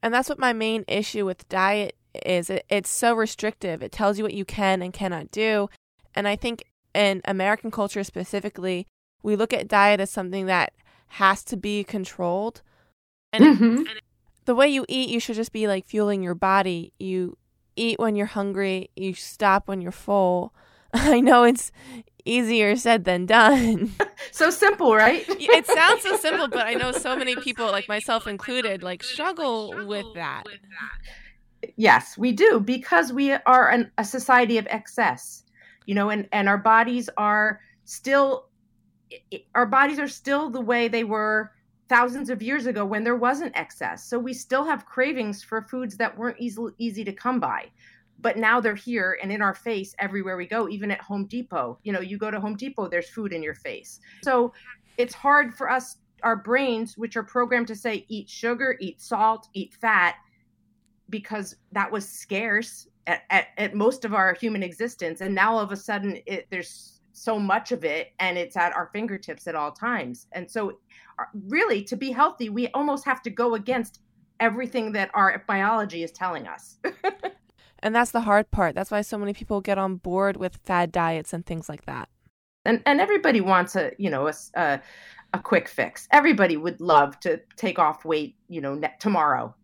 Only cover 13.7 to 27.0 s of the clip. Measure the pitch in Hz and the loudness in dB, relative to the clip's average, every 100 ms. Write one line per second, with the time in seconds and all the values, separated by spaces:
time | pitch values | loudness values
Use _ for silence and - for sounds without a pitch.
13.7 | 233 320 220 _ _ _ _ - 247 285 | 2 -2 -8 _ _ _ _ -2 4 6
14.7 | 269 - 262 262 233 - 220 233 220 214 | 4 -2 -2 -2 -2 -4 -6 -6 -2 -2
15.7 | 190 - 214 208 202 180 175 190 196 190 | -2 -4 -2 0 0 -2 -2 2 2 2
16.7 | 170 165 _ 190 185 180 - _ _ _ | -2 -8 _ -6 -4 -4 -8 _ _ _
17.7 | - 233 226 226 208 208 - 202 190 196 | -4 -2 0 0 0 -2 -4 -4 -2 -2
18.7 | 185 185 - 190 180 - - 208 196 - | -4 -6 -8 -8 -8 -12 0 2 2 0
19.7 | 196 175 - - 202 185 180 - _ _ | -8 -8 -10 0 2 4 2 -2 _ _
20.7 | _ _ 233 285 254 240 247 240 240 - | _ _ 0 4 6 8 8 8 4 -2
21.7 | - - 254 - _ - 240 233 233 208 | -14 -20 -20 -20 _ -4 0 2 2 4
22.7 | 214 233 226 175 180 180 220 269 269 233 | 2 4 2 4 0 4 8 8 8 4
23.7 | 220 220 - 403 - - - 320 330 392 | 0 -2 -2 -4 -4 -16 0 2 4 4
24.7 | 403 311 220 220 311 - 392 302 415 - | 6 6 8 6 4 0 -4 6 6 6
25.7 | 392 339 466 403 392 311 330 285 247 220 | 6 6 6 2 -2 0 0 0 0 0
26.7 | 240 254 254 | 0 -2 -2